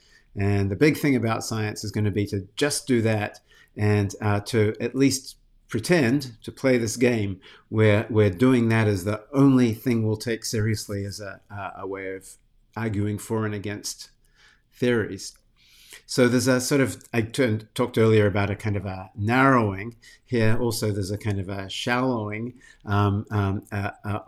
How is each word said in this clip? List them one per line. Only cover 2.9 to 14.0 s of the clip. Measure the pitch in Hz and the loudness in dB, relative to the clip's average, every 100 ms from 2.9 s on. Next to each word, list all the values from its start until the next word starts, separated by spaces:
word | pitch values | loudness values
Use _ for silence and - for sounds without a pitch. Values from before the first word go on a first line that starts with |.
| 123 | 2
that | 110 107 104 - _ _ _ - | 2 0 -2 -8 _ _ _ -2
and, | 107 104 98 - | 2 2 0 -2
uh, | 107 101 | -2 -2
to | - 117 107 - | 0 0 0 0
at | 120 | -4
least | 131 139 135 - - _ _ _ | 2 2 2 -8 -20 _ _ _
pretend | 117 110 175 117 143 131 113 | -6 0 2 4 0 -4 -12
to | - | -16
play | - 131 123 | -2 2 2
this | 113 117 | 0 0
game | 123 117 101 92 - - _ | 2 2 -2 -6 -14 -20 _
where | 110 107 104 - | 2 4 4 2
we're | 107 104 | 2 2
doing | 90 127 127 113 | 4 4 4 4
that | 113 107 | 2 2
as | 98 | 0
the | 92 107 - | -2 -6 -4
only | 139 139 131 123 | 4 6 6 4
thing | 110 131 117 110 | 0 -2 0 0
we'll | 107 | -2
take | - 113 | -4 -6
seriously | - 113 107 107 - 101 | -4 -2 -2 -2 -4 -8
as | 101 98 | -8 -10
a, | 101 95 _ | -14 -16 _
a, | 101 92 - | -12 -12 -10
a | 98 | -10
way | 95 95 | -8 -10
of | 95 - - _ _ _ - | -12 -16 -20 _ _ _ -8
arguing | 113 101 104 104 | -4 -2 -4 -4
for | - 110 | -6 -4
and | 107 | -4
against | 104 101 101 - - | -6 -8 -10 -12 -14